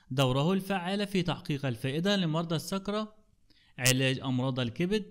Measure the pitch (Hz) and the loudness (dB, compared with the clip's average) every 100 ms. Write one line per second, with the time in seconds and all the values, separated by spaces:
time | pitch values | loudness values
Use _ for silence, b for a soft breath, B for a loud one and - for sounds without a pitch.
0 | B 131 127 135 160 190 190 190 175 202 | B 2 4 4 2 2 0 -4 -2 -2
1 | 202 190 180 190 - 143 139 113 135 147 | 0 0 0 -4 -4 -4 -2 -2 -4 0
2 | 190 202 170 160 170 160 - 196 196 208 | 0 2 2 0 0 -4 -2 -6 -2 -4
3 | 214 - _ _ _ b b - 127 131 | -6 -12 _ _ _ b b 2 4 6
4 | 131 131 135 127 135 127 120 110 180 214 | 2 0 0 0 0 -2 -4 -2 -2 -2
5 | 208 | -4